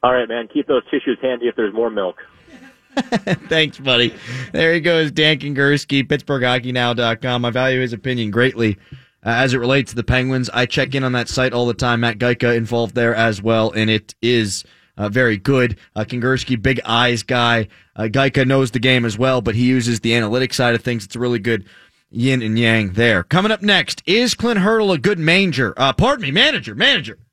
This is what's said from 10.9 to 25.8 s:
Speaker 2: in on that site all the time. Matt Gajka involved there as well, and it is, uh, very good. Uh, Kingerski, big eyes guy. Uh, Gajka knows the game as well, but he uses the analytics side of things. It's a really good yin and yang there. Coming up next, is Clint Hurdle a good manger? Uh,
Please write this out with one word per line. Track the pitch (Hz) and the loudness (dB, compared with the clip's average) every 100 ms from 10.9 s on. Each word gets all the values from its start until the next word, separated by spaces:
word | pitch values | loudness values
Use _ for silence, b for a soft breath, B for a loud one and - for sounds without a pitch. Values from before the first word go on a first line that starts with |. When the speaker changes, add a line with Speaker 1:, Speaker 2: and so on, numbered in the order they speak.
Speaker 2:
in | 135 | -2
on | 131 | -2
that | 123 117 | -2 -4
site | - 127 | -2 0
all | 120 120 | 0 -2
the | |
time. | 110 127 120 | 0 0 0
Matt | 120 110 | 0 0
Gajka | 123 123 120 120 | -2 0 0 0
involved | 113 120 117 | 0 -2 -2
there | 123 117 | 0 0
as | 107 113 104 | 2 0 0
well, | 104 113 110 | 0 2 2
and | 90 110 | 0 0
it | 110 - - | 0 -4 -6
is, | 117 123 107 98 - b b - | 0 2 0 -4 -10 b b -8
uh, | 104 | -4
very | 107 123 107 | 0 0 0
good. | 92 135 123 107 b - | 0 2 2 -2 b -8
Uh, | |
Kingerski, | 107 123 117 131 - 123 | -6 -4 -2 -2 -2 -2
big | 101 127 | 0 -2
eyes | - 113 123 120 | -2 0 2 0
guy. | - 123 120 117 107 b b - | -2 0 2 2 -2 b b -6
Uh, | |
Gajka | 110 113 135 127 131 | -2 0 2 2 2
knows | 135 131 | 2 2
the | 127 | 0
game | 120 127 | 2 2
as | 117 104 | 2 0
well, | 131 127 | 0 0
but | 110 110 | 0 0
he | |
uses | 123 131 117 113 | 2 2 2 0
the | 113 | 0
analytics | 117 110 120 131 | 0 2 0 -2
side | - 123 117 | 0 0 0
of | |
things. | - 117 | -2 -6
It's | 98 117 | -6 -6
a | |
really | 123 120 | -2 -2
good | 104 113 95 b b b b | 0 -2 -4 b b b b
yin | - 123 131 | -2 0 0
and | 110 110 | 0 0
yang | 117 113 101 | 2 2 0
there. | 92 117 104 | 2 2 2
Coming | 82 170 202 | 2 0 0
up | 220 | 0
next, | 208 196 - - - | 2 2 0 -8 0
is | 202 247 | 0 2
Clint | - 233 220 | 0 -2 0
Hurdle | 190 226 208 | 2 2 2
a | 175 | 0
good | 131 196 | 0 0
manger? | 156 180 196 131 120 | 2 2 2 0 -2
Uh, | - | 0